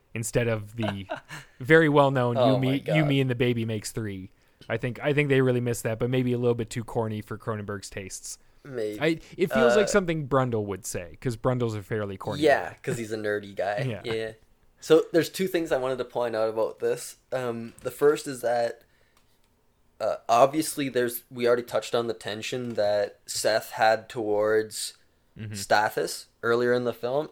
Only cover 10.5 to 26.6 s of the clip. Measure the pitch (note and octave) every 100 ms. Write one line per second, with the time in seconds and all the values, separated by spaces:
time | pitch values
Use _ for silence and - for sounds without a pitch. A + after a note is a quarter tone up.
10.5 | A#2 G#2 F#2+ - G2+ F2 E2 C3 A2 C3+
11.5 | B2 A#2 G#2+ G2 A2 G#2 G2 - C#3 D3+
12.5 | B2+ E2+ - - B2 A2 A2 G#2+ G#2 G2+
13.5 | G2 F#2 G#2 B2+ G#2+ A#2+ A2+ A2 A2 _
14.5 | _ _ _ - D#3+ D#3 E3+ D3 - F#3+
15.5 | F3 E3 D3 B2+ C3 B2 B2+ A#2+ A2 A2
16.5 | A2 G#2+ - A#2 A#2+ - - _ C3 B2
17.5 | A#2 A2+ - B2+ - D3 D3+ - B2+ A#2
18.5 | A#2+ A#2 - _ _ _ _ _ _ _
19.5 | _ _ _ _ _ G#2+ D#2+ - A#2 C3+
20.5 | D#3 D3+ - C#3 B2 A#2+ A#2+ - B2+ A#2
21.5 | B2 A#2+ A#2 - B2 A#2+ A2 - G#2+ G#2+
22.5 | B2+ B2 G#2+ G#2 G#2 G2+ - - - A#2+
23.5 | A2 - - A2 A2 A2 B2+ G#2+ G#2 G#2+
24.5 | G#2+ G#2+ - - - _ _ _ - G#2+
25.5 | G#2 G2 G#2+ G#2+ - D#3+ - - _ A2+
26.5 | A#2